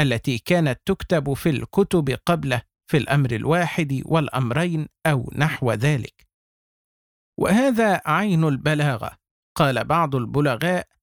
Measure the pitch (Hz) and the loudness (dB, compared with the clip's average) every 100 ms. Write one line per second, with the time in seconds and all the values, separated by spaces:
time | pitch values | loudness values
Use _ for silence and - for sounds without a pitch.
0 | 143 117 - 120 - 175 156 123 - 196 | 0 0 -2 -4 0 2 2 -2 -4 -4
1 | - 170 139 135 170 139 117 - 196 180 | 0 -2 0 -2 0 -2 -2 0 2 2
2 | 139 127 - 170 143 120 - _ _ 156 | 0 -4 -2 -2 0 -2 -4 _ _ 0
3 | - 139 131 113 117 165 170 - 151 135 | 2 2 2 0 0 0 0 -2 -2 -4
4 | - 160 151 - 123 123 175 160 151 _ | -2 -2 0 -2 -2 0 -2 -2 -6 _
5 | - 139 117 - 156 - 127 107 135 147 | -2 -2 -2 -2 -2 0 -2 0 0 0
6 | - - _ _ _ _ _ _ _ _ | -4 -16 _ _ _ _ _ _ _ _
7 | _ _ _ - - 202 269 226 220 180 | _ _ _ -4 2 4 4 2 2 2
8 | - 156 208 165 160 135 147 151 147 120 | 0 0 2 2 2 0 0 0 0 -2
9 | - - _ _ _ - 147 120 113 160 | -6 -12 _ _ _ 0 2 2 0 0
10 | 160 135 113 123 147 117 160 180 - _ | 0 -2 -2 0 0 0 -2 -2 -4 _